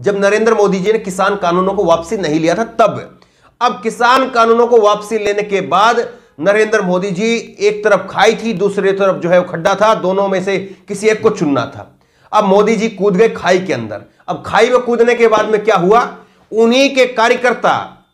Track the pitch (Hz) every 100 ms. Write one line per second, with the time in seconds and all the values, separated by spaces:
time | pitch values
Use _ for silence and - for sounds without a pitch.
0 | 127 196 196 214 226 220 202 185 185 220
1 | 220 180 190 202 175 175 190 190 180 165
2 | 165 220 165 156 165 170 226 - 214 131
3 | 95 - _ _ _ - 240 196 226 -
4 | 233 262 262 240 226 233 233 240 208 208
5 | - 220 208 202 208 196 139 175 220 233
6 | - - _ - 165 208 214 214 185 180
7 | 202 175 226 233 - - 202 208 214 196
8 | - - 208 202 220 185 196 196 190 190
9 | 196 160 165 180 180 170 175 190 208 208
10 | 175 196 196 190 190 190 190 - - 196
11 | 214 214 214 208 156 135 117 104 101 _
12 | _ _ _ 214 196 196 208 220 226 196
13 | 202 180 226 - 170 185 185 127 110 101
14 | - _ - 175 - 175 240 247 247 240
15 | 233 240 226 220 208 214 202 196 175 233
16 | 247 - - _ - 214 226 247 277 269
17 | 247 247 233 247 247 220 185 127 95 -
18 | _